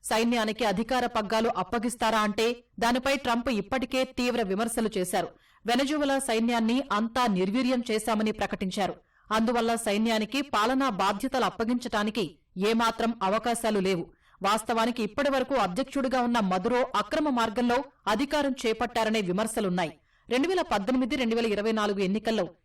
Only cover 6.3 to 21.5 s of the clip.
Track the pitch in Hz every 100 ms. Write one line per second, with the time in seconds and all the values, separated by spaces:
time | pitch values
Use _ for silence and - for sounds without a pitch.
6.3 | 226 226 240 220 247 277 208 226 - 247
7.3 | 185 185 226 254 254 240 220 220 220 214
8.3 | 208 196 202 190 208 180 160 _ _ _
9.3 | 220 226 240 233 226 226 208 226 220 214
10.3 | 269 285 208 220 262 269 190 196 202 262
11.3 | 262 208 - 226 247 240 214 208 214 165
12.3 | - _ - 208 226 226 226 226 233 190
13.3 | 214 233 233 226 208 190 185 170 _ _
14.3 | _ 196 220 - 226 226 240 214 214 285
15.3 | 269 262 269 196 185 269 277 262 262 240
16.3 | 233 196 185 208 247 262 202 208 311 302
17.3 | 247 226 208 247 240 285 _ - 214 277
18.3 | 302 277 254 233 220 240 226 220 220 185
19.3 | 180 220 - 196 180 160 - _ _ -
20.3 | 247 330 370 330 208 196 254 254 285 240
21.3 | 233 233